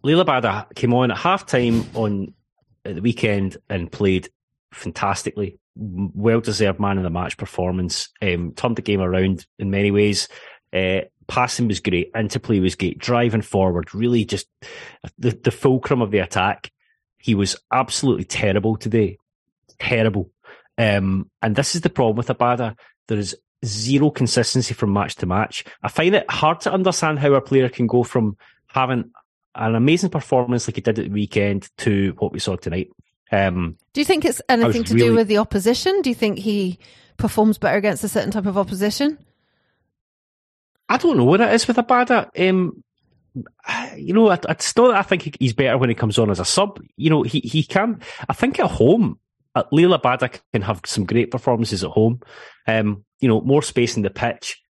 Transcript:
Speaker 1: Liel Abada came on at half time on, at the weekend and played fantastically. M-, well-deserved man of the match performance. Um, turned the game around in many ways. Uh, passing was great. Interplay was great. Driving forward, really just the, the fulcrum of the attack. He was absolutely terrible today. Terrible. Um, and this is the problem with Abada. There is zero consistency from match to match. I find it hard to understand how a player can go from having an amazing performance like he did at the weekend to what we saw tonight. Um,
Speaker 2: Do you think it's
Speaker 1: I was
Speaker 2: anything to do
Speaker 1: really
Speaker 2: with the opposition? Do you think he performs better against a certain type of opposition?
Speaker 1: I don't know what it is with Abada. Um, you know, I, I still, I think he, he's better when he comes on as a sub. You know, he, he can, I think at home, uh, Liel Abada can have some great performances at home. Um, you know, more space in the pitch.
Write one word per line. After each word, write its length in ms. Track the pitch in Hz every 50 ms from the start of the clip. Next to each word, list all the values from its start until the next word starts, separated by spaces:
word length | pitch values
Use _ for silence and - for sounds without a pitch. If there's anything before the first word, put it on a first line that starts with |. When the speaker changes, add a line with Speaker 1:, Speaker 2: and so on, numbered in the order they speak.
| -
Speaker 1:
Liel 200 | 139 156 175 185
Abada 480 | 165 139 127 117 107 95 107 - _ -
came 200 | - - 120 120
on 160 | 123 127 120
at 80 | 107 -
half 280 | - 175 190 196 -
time 380 | - - 127 123 120 117 117 - - -
on, 380 | 113 110 104 104 98 98 - - _ _ _ _ _ _ _ _ _ _
at 100 | 101 95
the 60 | 80
weekend 540 | 101 120 117 - - 110 101 101 98 95 - - _ _
and 220 | 104 92 85 80
played 380 | - - 104 98 92 92 - - _ _ _ _ _ _ _ _
fantastically. 880 | - - - 87 - - - 98 95 - - - - - 101 92 - _ _ _ _
M-, 360 | - 107 104 90 90 101 90 -
well-deserved 640 | 98 104 113 113 117 113 107 104 104 110 98 92 -
man 160 | 104 98 98 98
of 40 | 92
the 60 | 87
match 260 | 82 87 90 82 -
performance. 720 | - 101 - - - 90 90 90 92 90 87 - - - - _ _
Um, 300 | 107 95 87 85 87 82
turned 240 | 80 - - 120 117
the 60 | -
game 180 | 98 - 104 95
around 460 | 92 90 92 92 95 95 95 85 - _ _ -
in 120 | 104 98
many 200 | 98 98 101 101
ways. 380 | 101 101 104 104 101 90 - - - - - - - _ _ _
Uh, 280 | - 92 95 92 95 95 - - _ _ _
passing 400 | - - 127 123 120 - - 120 110
was 120 | 98 -
great. 300 | - 107 90 87 87 - -
Interplay 460 | 113 110 101 - 117 - - 110 98
was 160 | 92 92 -
great. 220 | - 95 87 - -
Driving 440 | - 120 123 120 120 117 110 110
forward, 500 | 101 - - 98 95 92 87 87 85 - -
really 300 | 101 117 120 120 117 107
just 220 | - 104 101 - _ _ _ - - - - - - - _ - - _ -
the, 120 | 123 123
the 200 | 110 - - -
fulcrum 500 | - - - 139 131 123 - - 147 123
of 100 | 117 98
the 60 | 104 98
attack. 520 | 90 - - 95 90 90 - - - - _ _ _ _ _ _ _ _ _ _
He 160 | _ - 110
was 220 | 98 101 95 - - _ _
absolutely 520 | 117 127 131 - - - - 135 110 - 95
terrible 520 | - - - - 101 95 104 98 110 110
today. 420 | 104 - 113 107 113 107 92 95 _ _ _ _ _ _ _ _ _ _ _ _ _
Terrible. 500 | - - 123 113 110 110 98 101 87 _ _ _ _ - - - _ _ _
Um, 540 | - 117 107 101 101 95 95 95 95 - _ _ _
and 120 | - 113 104
this 180 | 139 139 - -
is 60 | 175
the 80 | - 175
problem 260 | - - 127 113 107
with 120 | 117 117 -
Abada. 480 | 131 - 120 120 123 120 123 110 113 _ _ _ _ _ _ -
There 100 | 113 104
is 180 | 101 95 - - _ _ _ _ -
zero 460 | 113 101 107 110 123 139 139 147 151
consistency 640 | - - 131 117 - 123 113 - - 135 117 - 120
from 180 | - - 101
match 240 | 98 101 98 - -
to 100 | - -
match. 380 | 90 90 101 110 - - - - - - _
I 60 | - -
find 260 | - - 160 180 208
it 140 | 202 - -
hard 300 | - - 151 156 170 -
to 100 | - -
understand 460 | 202 190 185 185 170 - 170 156 151 139
how 160 | 143 143 139
a 60 | 135
player 280 | 135 - 135 135 127 123
can 180 | - - 123 110
go 160 | 120 123 120
from 320 | - - 127 110 104 101 _ _ _ _ _ _ _
having 420 | - 135 131 127 131 120 - - _ _ _ _ _ _ _ _ _
an 200 | - 110 113 113
amazing 360 | 117 123 143 165 180 202 180
performance 560 | - 156 - - 143 127 123 120 123 120 - -
like 80 | -
he 40 | -
did 180 | - 117 110 110
at 60 | -
the 40 | -
weekend 580 | 101 104 104 - - 107 101 104 101 98 - - _ -
to 360 | - 117 101 98 98 95 - -
what 140 | 104 -
we 60 | - 98
saw 160 | - 107 92
tonight. 340 | 90 - - 85 95 - - _ _ _ _ _ _ _ _
Um, 440 | 113 101 98 95 87 92 87 80 82 _ _ _
Speaker 2:
Do 80 | _ 269
you 40 | 294
think 200 | - 381 311 311
it's 160 | 320 - - - -
Speaker 1:
I 60 | 247
was 80 | 233 233
Speaker 2:
anything 200 | - - 226 233
to 100 | - 107
do 100 | 117 240
Speaker 1:
really 120 | 233 -
Speaker 2:
with 120 | 226 226 196
the 100 | 214 208
opposition? 640 | 220 - - 196 180 226 254 - - 381 381 403
Do 80 | 302 262
you 40 | 233
think 240 | - 233 208 196 -
he 400 | 196 220 208 208 190 180 175 _ _ - _ _ _ _ _
performs 420 | - - 214 - - 214 220 208 -
better 180 | - 170 147 208
against 260 | 196 214 175 - -
a 40 | 202
certain 220 | - 214 101 180
type 160 | 202 220 185
of 100 | 208 180 202
opposition? 600 | 196 180 202 185 202 208 208 - 285 294 311 - - _ _ _ _ _ _ _ _ _ _ _ _ _ _ _ _ _ _ _ _ _ _ _ _ _ _ _ _ _ _ _ _ -
Speaker 1:
I 80 | 226
don't 200 | 262 - 339 277
know 80 | 147 120
what 160 | 127 170 202
it 120 | 233 214
is 140 | 220 226 - -
with 80 | 233
Abada. 520 | 247 233 - 254 247 247 240 247 214 - - _ - 180 190
Um, 340 | 185 185 180 170 - - _ _ _ _ _ _ _ _ _ _ _ 131 - - _ _ _ - - - - - -
you 180 | 139 143 165 180
know, 160 | 220 226 208
I, 80 | 180 170 - -
I 80 | 160 -
still, 340 | - - - 226 240 254
I 100 | 226 196
think 200 | 196 - 196 170
he, 100 | - 156 - -
he's 140 | 135 127
better 240 | 110 - 139 127 117
when 120 | 131 127 120
he 40 | 113
comes 240 | - 120 107 104 -
on 120 | 113 104
as 100 | 98 87
a 40 | 90
sub. 360 | - - 185 202 208 202 - - _ _
You 140 | - 139 156
know, 120 | 156 147
he, 180 | - 117 - 151
he 220 | - 117 - 156
can, 380 | - - - 190 208 240 220 - - - - - - -
I 40 |
think 260 | 139 - - 262 277 -
at 120 | - -
home, 480 | - - 113 135 185 240 202 110 - _ _ _ _ _ _ _ _
uh, 100 | 127 - -
Liel 260 | 143 151 170 180 175 139
Abada 400 | - 127 123 123 127 123 - - _ _
can 100 | - 110
have 180 | 101 101 110 95 -
some 180 | - - 113 98
great 260 | 90 104 120 117 -
performances 540 | - 127 - 131 120 113 117 - 104 90 92
at 60 | -
home. 300 | - 110 110 117 120 123 - _ - - - - - _ _
Um, 380 | - 110 110 107 104 101 98 _ _ _ _
you 80 | 131 123
know, 120 | 110 110
more 220 | - 127 139 151
space 340 | 143 - - 123 120 117 -
in 60 | 117
the 80 | 101 95
pitch. 500 | - - - 117 - - - - - _ _